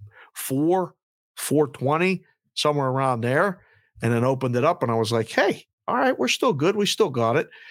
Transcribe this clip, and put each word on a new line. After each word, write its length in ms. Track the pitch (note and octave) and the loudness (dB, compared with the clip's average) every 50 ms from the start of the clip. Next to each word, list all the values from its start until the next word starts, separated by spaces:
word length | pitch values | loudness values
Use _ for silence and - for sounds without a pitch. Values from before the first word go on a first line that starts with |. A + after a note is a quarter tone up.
| G2+ - - - - - | -20 -20 -20 -20 -20 -20
four, 640 | - - - - C3+ C#3 D3+ E3 F#3 F#3+ F3 - - _ _ _ _ _ _ _ _ | -16 -12 -8 -4 -2 0 0 2 2 0 0 -4 -8 _ _ _ _ _ _ _ _
four 300 | - - - C#3 D3+ D3 C3 | -12 -6 0 2 2 2 0
twenty, 560 | - - B2+ C3+ D3+ D#3+ F3+ F#3+ F#3+ F3+ - _ _ _ _ _ _ | -2 -4 -2 0 0 2 2 0 0 -2 -6 _ _ _ _ _ _
somewhere 340 | - - D3+ D3 C#3+ C3+ C3 | -2 0 0 0 0 0 0
around 340 | C3 C3+ C3+ C3 B2 A2+ | 0 0 0 0 0 0
there. 400 | A#2 B2 C3 D#3 F#3+ G3+ F#3 - - _ _ _ _ _ _ - | 0 0 2 2 2 0 -2 -6 -12 _ _ _ _ _ _ -4
And 120 | - A#2 | -2 0
then 120 | A#2+ A#2 B2 | 0 2 2
opened 320 | C3 C#3 B2+ C3+ B2+ A#2+ | 0 0 0 -2 -2 0
it 80 | B2 C3+ | 2 2
up 180 | E3 F3 - | 2 2 0
and 80 | C3 A#2 | 0 0
I 40 | A2+ | 0
was 180 | A2+ A2 G#2 | 0 0 0
like, 160 | A#2 A2+ A2 - | 0 -2 -2 -2
"Hey, 380 | - - F4 F4+ - - - _ _ _ _ - | 0 0 0 0 0 -4 -8 _ _ _ _ -4
all 80 | A3 | -2
right, 220 | B3 C4+ B3+ C4 - | 0 0 0 0 0
we're 100 | B3+ A#3+ | -2 -2
still 240 | - - C#4+ - D#3+ | 0 0 0 0 0
good. 220 | C3 D3 F#3+ G#3 | 2 0 0 0
We 100 | G#3 G#3 | 0 0
still 240 | - - - G#3+ D#3 | 0 0 0 0 0
got 260 | B2+ A#2 A2+ A2+ A#2+ | 0 0 0 2 2
it." 140 | E3 F#3 - - - - - | 0 -2 -4 -8 -20 -20 -20